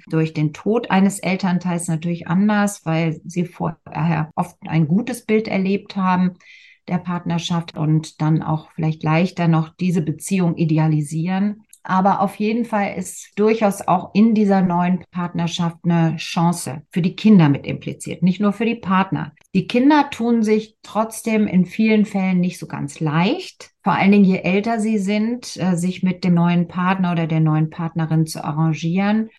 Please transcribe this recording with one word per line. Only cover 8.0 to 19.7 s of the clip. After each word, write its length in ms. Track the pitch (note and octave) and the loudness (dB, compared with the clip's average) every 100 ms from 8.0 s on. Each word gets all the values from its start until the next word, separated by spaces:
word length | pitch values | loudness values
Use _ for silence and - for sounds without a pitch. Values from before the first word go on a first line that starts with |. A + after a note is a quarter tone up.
| D#3 - | -2 -4
dann 220 | D#3 D#3+ | 0 0
auch 280 | - D#3 - | 0 -4 -6
vielleicht 300 | - D#3+ D#3 | -6 -4 -2
leichter 440 | D#3 D#3+ F3+ - E3+ | 0 0 0 0 2
noch 220 | D#3+ D#3+ | 2 0
diese 320 | - F3+ F3 | -4 -2 0
Beziehung 540 | D3+ D3 - F#3+ F3 - | -2 -6 -4 0 0 0
idealisieren. 1040 | D#3 D#3 D#3 D3+ D3 D#3+ F3 F#3+ G#3 G#3+ _ - - | 0 2 2 0 -2 -4 -2 -2 -2 -6 _ -16 -4
Aber 360 | F#3 F#3+ - | 0 2 2
auf 140 | G3 - | -2 -2
jeden 280 | G#3+ A#3+ | -2 -2
Fall 300 | A#3 G#3+ G3 - | -2 -2 -2 -6
ist 360 | F#3 - - - | -10 -14 -8 0
durchaus 500 | G#3+ A3+ G3+ F#3+ - | 2 2 0 0 0
auch 280 | F3+ - | -2 0
in 200 | G3 A3+ | 4 4
dieser 280 | G#3+ G3+ F#3+ | 4 4 4
neuen 420 | F#3 F3 F3+ F3+ - | 2 2 0 -2 -4
Partnerschaft 640 | F3+ F3 E3+ E3+ - E3+ E3+ | -8 -6 -4 -4 -2 -4 -4
eine 320 | F3 E3+ D#3+ D#3+ | 0 2 2 0
Chance 640 | - F3+ E3+ F3 - D3+ - | -4 0 0 0 -6 -12 -6
für 120 | F#3 | -2
die 120 | F3 | -2
Kinder 360 | - A3 G3+ D3 | 2 6 8 8
mit 160 | C#3+ - | 4 -2
impliziert, 560 | C#3 C#3+ - - - | -8 -8 -12 -12 -2
nicht 180 | F3+ F3+ | 0 2
nur 140 | G3+ | 0
für 100 | G3+ | 0
die 100 | A3+ | -2
Partner. 580 | A#3 F3 F#3+ G3 D3 D#3 - _ | -2 0 0 0 -4 -6 -12 _
Die 120 | F#3+ | -2
Kinder 420 | F3+ | 0